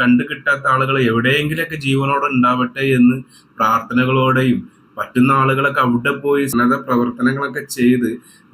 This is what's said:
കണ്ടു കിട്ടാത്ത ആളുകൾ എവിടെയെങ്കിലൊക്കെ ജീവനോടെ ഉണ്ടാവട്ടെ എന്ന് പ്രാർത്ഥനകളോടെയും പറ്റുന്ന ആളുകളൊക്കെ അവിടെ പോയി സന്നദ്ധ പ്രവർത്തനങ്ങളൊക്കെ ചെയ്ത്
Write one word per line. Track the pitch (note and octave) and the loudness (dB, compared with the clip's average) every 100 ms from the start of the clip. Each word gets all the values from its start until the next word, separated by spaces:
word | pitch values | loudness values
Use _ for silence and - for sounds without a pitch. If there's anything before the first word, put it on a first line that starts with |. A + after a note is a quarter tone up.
കണ്ടു | B2 B2 | 2 2
കിട്ടാത്ത | C#3+ C#3+ C#3+ C#3 C#3 | 0 -6 -4 -2 0
ആളുകൾ | C3 C3+ C3+ | 0 0 0
എവിടെയെങ്കിലൊക്കെ | A#2+ A2+ B2+ D3 D3 D#3 E3 D3+ | 2 0 0 0 -2 -4 -6 -6
ജീവനോടെ | C3+ C3+ C#3 C#3 C#3+ | -2 -2 0 -2 0
ഉണ്ടാവട്ടെ | B2+ B2 B2 B2 C3+ | 0 2 0 -2 -2
എന്ന് | C3+ B2+ B2 C3 - - _ - | 0 4 4 2 -6 -20 _ -4
പ്രാർത്ഥനകളോടെയും | A2 A2+ - A#2+ B2+ C3 C3 C3 C3 G2 - _ _ - | 0 0 -2 -2 0 2 2 2 0 -2 -4 _ _ -12
പറ്റുന്ന | G2+ B2 C3 | -4 0 2
ആളുകളൊക്കെ | C3+ C3 C3 C#3 C3+ | 2 2 0 0 0
അവിടെ | B2+ A#2+ C3+ | 0 0 -2
പോയി | C#3 C#3+ C#3+ C3+ | -4 0 0 0
സന്നദ്ധ | A#2+ B2 C3+ | 0 0 0
പ്രവർത്തനങ്ങളൊക്കെ | C3 A#2+ A#2+ A#2 B2 C#3 C#3 C#3 | -2 -2 -2 -2 -2 -2 -4 -8
ചെയ്ത് | - C3 A#2+ B2 A2 A2+ - - _ | -10 0 2 2 0 -6 -14 -20 _